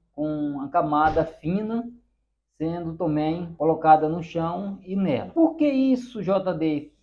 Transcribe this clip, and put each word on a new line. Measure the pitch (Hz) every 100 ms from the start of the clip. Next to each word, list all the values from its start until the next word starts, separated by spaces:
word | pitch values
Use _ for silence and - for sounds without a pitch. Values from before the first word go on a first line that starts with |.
| _
com | - 151 151 147 139
a | 135
camada | 143 151 147 156 151
fina | - - 151 196 214 233 240 - _ _ _ _ _ -
sendo | 160 175 165 165
também | 175 151 156 170 170 -
colocada | 156 156 160 156 151
no | 170
chão | 170 165 165 180 202 196
e | 185 196
nela. | 185 120 92
Por | 330 320 330
que | 294
isso, | 269 269 247 - 214
J | 185 190 185
D? | 160 160 147 - _